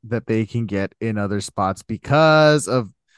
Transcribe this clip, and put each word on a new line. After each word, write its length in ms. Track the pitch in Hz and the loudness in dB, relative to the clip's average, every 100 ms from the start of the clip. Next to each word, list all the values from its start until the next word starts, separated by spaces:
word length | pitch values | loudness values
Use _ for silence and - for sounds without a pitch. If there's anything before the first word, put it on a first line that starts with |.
that 240 | 113 113 - | -6 -6 -2
they 180 | 113 110 | -2 -2
can 220 | 117 110 | -4 -4
get 260 | 98 98 - | -4 -4 -6
in 160 | 113 104 | -6 -4
other 240 | 101 101 | -4 -4
spots 400 | - - 95 95 | -6 -4 -4 -4
because 840 | - 110 - 143 156 156 156 151 98 | -8 -10 -2 2 4 6 4 4 0
of, 240 | 127 101 _ _ | -4 -4 _ _